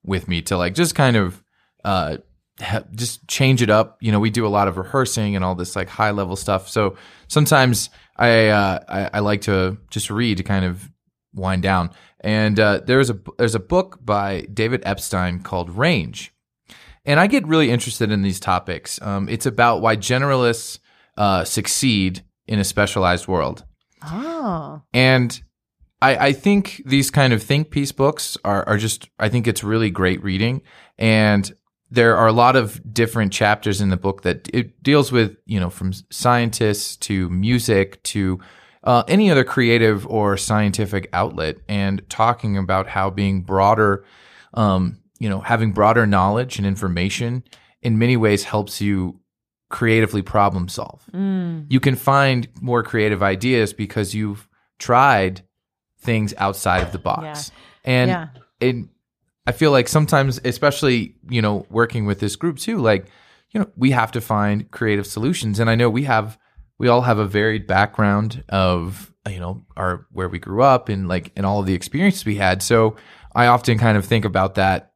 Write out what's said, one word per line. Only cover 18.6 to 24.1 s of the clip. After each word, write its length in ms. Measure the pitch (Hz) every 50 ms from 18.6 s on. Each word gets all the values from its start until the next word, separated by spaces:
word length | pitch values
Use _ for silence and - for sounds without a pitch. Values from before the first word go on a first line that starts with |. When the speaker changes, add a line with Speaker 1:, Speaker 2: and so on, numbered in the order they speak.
| - - 87 73 - - - -
Speaker 1:
Um, 280 | - 101 101 98 98 -
it's 180 | 110 113 -
about 340 | 131 101 113 120 120 117 82
why 140 | 107 113 110
generalists, 840 | 107 92 117 127 127 139 143 135 127 123 117 117 113 - - - - _ _ _ _ _ _ _
uh, 280 | - 104 101 95 90 92
succeed 800 | - - 110 104 - - - - 131 110 101 95 92 92 92 - _ _ _ _ -
in 100 | 110 101
a 60 | 98
specialized 640 | 95 - - 101 98 - 107 92 90 90 87 - -
world. 360 | 92 85 73 - 92 - - - _ _ _ _ _ _
Speaker 2:
Oh. 800 | - 151